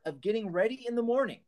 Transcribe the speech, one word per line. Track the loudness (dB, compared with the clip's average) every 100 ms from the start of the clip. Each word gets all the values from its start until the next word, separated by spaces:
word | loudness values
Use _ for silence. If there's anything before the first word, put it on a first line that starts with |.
| -4
of | -4
getting | 0 0 0
ready | 2 2 0 -4
in | -2
the |
morning | 2 2 0 -2